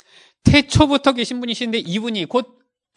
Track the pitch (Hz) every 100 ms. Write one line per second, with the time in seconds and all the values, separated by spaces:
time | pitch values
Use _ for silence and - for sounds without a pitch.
0 | _ _ _ _ - 285 277 - 294 277
1 | 277 247 233 247 247 220 240 233 170 196
2 | 233 214 160 247 - _ _ _ _